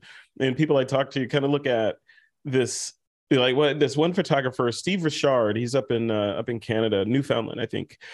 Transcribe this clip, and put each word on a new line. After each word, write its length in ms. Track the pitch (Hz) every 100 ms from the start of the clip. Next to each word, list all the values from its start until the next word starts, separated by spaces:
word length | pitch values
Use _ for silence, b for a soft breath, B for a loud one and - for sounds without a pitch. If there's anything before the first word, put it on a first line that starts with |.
| B B B -
and 160 | 131 127
people 200 | 156 143
I 80 |
talk 260 | 131 135 135
to 140 | 139 123
kinda 200 | 147 139
look 200 | 143 139
at 300 | 120 107 - _ b b _
this, 500 | 147 131 117 - - - _ _ -
like, 240 | 135 127
what, 240 | 127 147 151
this 180 | 143 131
one 160 | 165
photographer, 560 | 180 175 147 131 - 123
Steve 320 | 113 - 190
Richard, 520 | 160 147 143 127 110 107
he's 180 | 120
up 160 | 135 131
in, 180 | 117 113
uh, 240 | 107 104 -
up 100 | 120
in 100 | 113
Canada, 460 | - 110 110 101
Newfoundland, 560 | 101 127 139 117 110 -
I 60 | 117
think. 320 | - - - B